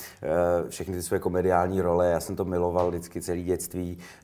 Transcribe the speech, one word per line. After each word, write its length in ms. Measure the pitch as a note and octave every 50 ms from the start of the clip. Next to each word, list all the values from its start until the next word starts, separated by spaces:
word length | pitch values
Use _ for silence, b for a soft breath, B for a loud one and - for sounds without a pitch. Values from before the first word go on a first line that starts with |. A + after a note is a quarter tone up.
| B B B B -
eh, 460 | D2+ D#2 F2 F2 F2 F2 E2+ D2 A#1+
všechny 260 | - - D#2+ F#2+ F#2
ty 60 | F2
své 180 | F2 - G2+ F#2
komediální 640 | - F#2 F2 F2+ F2+ F#2 F2+ F2 F2+ F#2 F#2+ F#2+
role, 260 | F2 F2 E2+ F2+ F2+ F2
já 80 | E2+ D#2+
jsem 160 | - - F#2+
to 100 | F#2 G2
miloval 440 | G2+ F#2 F2 F2 F2 E2+ F2+ F2+ F2+
vždycky 320 | F2 E2+ E2+ - - F2+
celý 220 | F2 F2+ F2 F2 F2
dětství 540 | F2+ F2+ E2+ - - - F2+ F2+ F2 F2 F2 B B B B